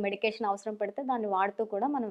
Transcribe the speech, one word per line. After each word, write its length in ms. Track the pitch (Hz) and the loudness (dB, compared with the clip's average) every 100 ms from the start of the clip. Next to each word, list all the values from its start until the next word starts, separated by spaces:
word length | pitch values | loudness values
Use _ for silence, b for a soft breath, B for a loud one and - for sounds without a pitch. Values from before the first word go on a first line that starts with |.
| 202 | 2
మెడికేషన్ 420 | - 220 214 214 | 2 0 0 0
అవసరం 240 | 196 - 208 | 0 -2 -4
పడితే 220 | 202 202 262 | -4 -2 -2
దాన్ని 180 | 247 214 190 | 0 2 2
వాడుతూ 280 | 196 202 220 | 2 0 -2
కూడా 140 | 202 254 285 | 0 0 0
మనం 140 | 220 | -2